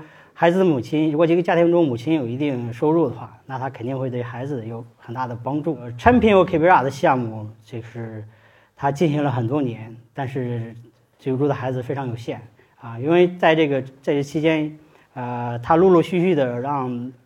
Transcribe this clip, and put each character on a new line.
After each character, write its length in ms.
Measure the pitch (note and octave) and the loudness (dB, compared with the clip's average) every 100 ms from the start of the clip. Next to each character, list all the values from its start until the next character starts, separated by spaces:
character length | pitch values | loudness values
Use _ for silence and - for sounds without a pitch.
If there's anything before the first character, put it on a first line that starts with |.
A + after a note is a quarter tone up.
| - - - | -8 -20 -16
孩 160 | - E3+ | 0 2
子 80 | F#3 | 4
的 60 | |
母 140 | F#3+ C#3 | 2 2
亲， 320 | A2+ D3+ D#3 | 0 0 0
如 60 | D3+ | 2
果 100 | E3 | 2
这 80 | |
个 80 | F3 | 2
家 120 | F3+ | 2
庭 160 | E3+ E3+ | 4 4
中 160 | E3+ D#3+ | 4 2
母 100 | A#2 | 0
亲 180 | D3 | -2
有 120 | D#3+ A#2 | -2 -2
一 100 | B2+ | -4
定 340 | D3 B2+ A#2+ | -2 -2 -6
收 200 | A#2 D3+ | -2 0
入 160 | E3 D3 | 2 0
的 60 | |
话， 240 | - A2+ - - | -4 -14 -18 -12
那 120 | C3 | -8
他 120 | C3 | -8
肯 160 | C3 A#2 | -8 -8
定 120 | C3+ | -6
会 120 | C3 | -6
对 120 | B2 | -6
孩 220 | A#2+ C3 | -8 -8
子 220 | C#3 C#3 A2 | -8 -8 -8
有 180 | A#2 A#2+ _ | -12 -14 _
很 180 | - | -14
大 120 | A#2+ C3 | -8 -8
的 100 | A#2+ | -8
帮 260 | B2 D3+ | -6 -4
助。 160 | E3 C3 | -4 -6
呃， 100 | A#2+ | -8
Champion 520 | A#2+ A3+ B3 A3 G3 | 2 4 6 6 4
Kibera 380 | F3+ E3 E3 F3 | 4 4 4 4
的 80 | C3 | 2
项 280 | C3+ E3+ C3 | 0 2 2
目 300 | A#2 G#2+ G#2+ - | -2 -8 -12 -16
就 160 | - A#2+ | -16 -14
是 440 | - A#2+ A2+ A2 G#2+ _ _ _ _ - | -14 -12 -12 -12 -16 _ _ _ _ -4
他 140 | C#3 | -4
进 200 | C#3+ E3+ | 0 0
行 120 | D3 | 2
了 80 | C#3+ | 0
很 160 | A#2+ A2+ | 0 0
多 160 | D3 | 0
年， 320 | C3 A2 A2+ A2+ - | -2 -6 -12 -16 -18
但 140 | - C3 | -10 -6
是 480 | C#3+ B2 A#2+ A2+ A2+ - _ _ _ | -4 -4 -6 -8 -12 -20 _ _ _
救 180 | C#3 C3 | -4 0
助 100 | C#3+ | 0
的 80 | |
孩 160 | - B2+ | 0 -2
子 120 | B2+ | -4
非 120 | A#2+ | -4
常 140 | C#3 B2+ | -6 -6
有 80 | A2+ | -8
限。 260 | - A2+ - _ _ _ | -8 -10 -12 _ _ _
啊， 180 | A#2 A#2 | -16 -6
因 100 | C#3 | 2
为 200 | F3 F3+ F3+ | 4 4 4
在 180 | E3+ | 4
这 140 | D#3+ D#3 | 4 4
个， 120 | C3+ C3+ - | 0 -4 -8
这 120 | - | -2
一 80 | C#3+ | -2
期 160 | C#3+ D#3+ | 0 0
间， 360 | D#3 D#3+ D3+ D3+ _ _ _ | 2 2 -2 -6 _ _ _
呃， 420 | - B2 B2 A#2+ A#2+ | -10 -8 -6 -6 -4
他 160 | A#2+ E3 | 2 4
陆 140 | F#3+ | 6
陆 120 | F3 | 6
续 160 | E3 F#3 | 4 2
续 140 | F3+ | 2
地 240 | D#3+ B2+ A#2+ | 2 0 -2
让 540 | C3 C#3+ B2+ A#2+ B2+ B2+ | -4 -4 -4 -6 -8 -14